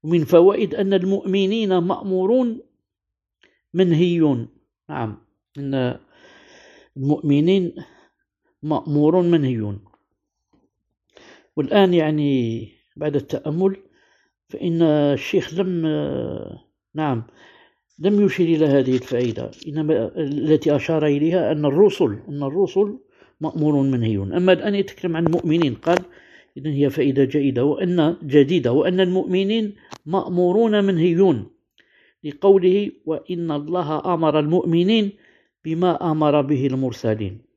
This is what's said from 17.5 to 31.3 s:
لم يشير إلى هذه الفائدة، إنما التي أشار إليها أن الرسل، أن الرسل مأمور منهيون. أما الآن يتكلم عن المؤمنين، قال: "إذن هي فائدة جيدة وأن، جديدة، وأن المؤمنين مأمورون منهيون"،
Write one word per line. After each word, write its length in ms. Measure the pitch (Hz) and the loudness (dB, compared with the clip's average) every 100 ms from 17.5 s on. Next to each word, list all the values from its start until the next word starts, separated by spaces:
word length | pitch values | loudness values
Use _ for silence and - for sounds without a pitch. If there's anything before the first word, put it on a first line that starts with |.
| - _ _ _ _ | -20 _ _ _ _
لم 260 | 170 208 202 | 0 2 2
يشير 220 | 190 170 | 2 0
إلى 180 | 160 156 | 2 4
هذه 300 | 139 131 127 | 4 2 0
الفائدة، 560 | - 123 123 110 - - 160 | -2 -2 -2 -4 -10 -12 -12
إنما 440 | 147 151 156 113 - | -6 -2 0 -2 -6
التي 580 | 147 139 151 156 160 147 | -6 -4 2 2 2 0
أشار 300 | - 160 151 | 0 0 2
إليها 460 | 143 156 180 135 | 2 0 0 0
أن 140 | 151 147 | 0 0
الرسل، 540 | 143 202 - 151 104 - | 4 4 4 -2 -2 -10
أن 140 | 143 | -8
الرسل 540 | 139 156 196 190 208 214 _ _ _ _ | -6 -2 -2 0 -2 -4 _ _ _ _
مأمور 400 | 156 - 151 143 | -8 -2 0 2
منهيون. 520 | 139 127 113 104 98 | 0 0 0 -2 -2
أما 200 | - 185 | 0 2
الآن 220 | 180 - 202 | 2 2 -2
يتكلم 420 | 196 - 180 160 | -4 -6 -6 -2
عن 80 | 170 | 0
المؤمنين، 480 | 170 165 160 156 113 | 0 0 0 0 -2
قال: 220 | - 180 175 - _ - _ - | -2 -2 -2 -20 _ -20 _ -12
"إذن 140 | 143 | -6
هي 180 | 143 143 | 0 0
فائدة 340 | 127 147 131 | 2 0 2
جيدة 400 | 135 147 139 120 | 0 0 -2 0
وأن، 540 | 139 147 185 180 151 170 | -2 -2 -2 0 0 -2
جديدة، 480 | 151 147 139 180 117 | 2 4 4 2 2
وأن 280 | 131 160 185 | 2 0 2
المؤمنين 760 | 185 185 - 185 196 226 214 - _ - - | 0 0 -2 -2 0 -2 -4 -8 _ -20 -6
مأمورون 760 | 185 - 175 180 190 226 208 | -4 -2 0 2 2 2 2
منهيون"، 680 | 196 175 170 170 196 | 2 2 2 4 2